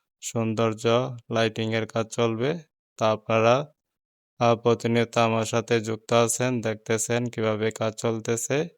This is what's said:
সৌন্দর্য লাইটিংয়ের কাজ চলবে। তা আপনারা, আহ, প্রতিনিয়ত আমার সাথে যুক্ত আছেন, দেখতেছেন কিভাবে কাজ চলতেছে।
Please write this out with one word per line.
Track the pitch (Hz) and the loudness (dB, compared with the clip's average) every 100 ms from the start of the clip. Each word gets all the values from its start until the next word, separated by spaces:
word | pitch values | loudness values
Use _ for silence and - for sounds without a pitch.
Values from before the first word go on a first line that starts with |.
| _ _ | _ _
সৌন্দর্য | - 120 113 110 113 107 113 117 131 120 - | -8 -4 -2 0 0 0 0 2 0 -8 -4
লাইটিংয়ের | 117 113 110 110 113 107 | 0 0 -2 -2 -2 -2
কাজ | 117 110 | -4 -4
চলবে। | - 117 113 131 170 - _ _ - | 0 0 0 -4 -4 -10 _ _ -2
তা | 110 | 0
আপনারা, | 107 - 113 113 127 147 _ _ _ _ _ _ - | 0 0 2 4 4 0 _ _ _ _ _ _ 0
আহ, | 120 113 | 2 4
প্রতিনিয়ত | 120 113 117 117 113 120 | 2 2 2 2 2 2
আমার | 113 113 110 | 2 2 0
সাথে | 117 107 117 | -2 0 0
যুক্ত | 110 110 - | -2 -6 0
আছেন, | 117 117 - 127 123 | 2 2 0 -2 -2
দেখতেছেন | 110 107 - 110 - 120 120 | -2 -4 -2 -2 0 -2 -2
কিভাবে | 117 110 107 110 | -2 -2 0 -2
কাজ | - 110 | -2 -6
চলতেছে। | 107 117 113 110 117 - 139 170 | -2 -4 -2 -2 -4 -2 -2 -4